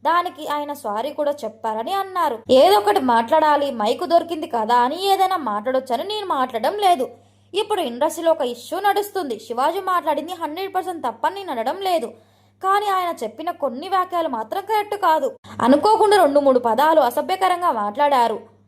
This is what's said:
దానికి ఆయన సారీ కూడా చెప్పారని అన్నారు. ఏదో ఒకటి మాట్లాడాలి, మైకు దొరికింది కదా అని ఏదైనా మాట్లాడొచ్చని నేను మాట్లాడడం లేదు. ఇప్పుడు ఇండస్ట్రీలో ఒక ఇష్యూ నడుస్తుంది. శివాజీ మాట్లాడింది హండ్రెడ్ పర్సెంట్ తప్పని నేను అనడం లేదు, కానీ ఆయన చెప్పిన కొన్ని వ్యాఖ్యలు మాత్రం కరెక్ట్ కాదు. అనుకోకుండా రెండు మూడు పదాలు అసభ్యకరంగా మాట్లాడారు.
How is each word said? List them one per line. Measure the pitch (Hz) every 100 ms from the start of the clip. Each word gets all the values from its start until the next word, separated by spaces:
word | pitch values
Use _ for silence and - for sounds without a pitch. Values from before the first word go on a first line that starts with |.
| 269
దానికి | 339 359 285 302
ఆయన | 294 294
సారీ | 285 226 208 269
కూడా | 294 285
చెప్పారని | 285 220 - 226 220 240
అన్నారు. | 392 392 370 320 226 -
ఏదో | 254 311 415
ఒకటి | 415 392
మాట్లాడాలి, | 262 233 233 311 311 294 285
మైకు | 240 208 269 359
దొరికింది | 339 339 339 311
కదా | 240 214 240
అని | 247 320 392
ఏదైనా | 381 381 370
మాట్లాడొచ్చని | 254 208 214 262 262 240
నేను | 359 427 392
మాట్లాడడం | 302 254 233 240 403
లేదు. | 403 349 262 - _ _ _
ఇప్పుడు | 349 415 415
ఇండస్ట్రీలో | 285 233 302 320 330
ఒక | 320
ఇష్యూ | 262 240 - 330
నడుస్తుంది. | 403 392 403 392 302 220
శివాజీ | - 233 277 359
మాట్లాడింది | 381 359 320 294 311
హండ్రెడ్ | 359 320 311 392 381
పర్సెంట్ | 370 339 247
తప్పని | 226 302 381
నేను | 381
అనడం | 254 226 349
లేదు, | 381 349 233 - _ _ _ _
కానీ | 370 392 415
ఆయన | 381 359 330
చెప్పిన | 220 - 320
కొన్ని | 339 277 240 349
వ్యాఖ్యలు | 370 359 349 320
మాత్రం | 247 220 370
కరెక్ట్ | 392 427 415 403
కాదు. | 359 320 262 - - -
అనుకోకుండా | 240 277 427 440 427 403
రెండు | 320 285
మూడు | 277 254
పదాలు | 247 220 302 320
అసభ్యకరంగా | 247 240 262 381 370 359 349
మాట్లాడారు. | 247 208 208 294 269 233 214 - _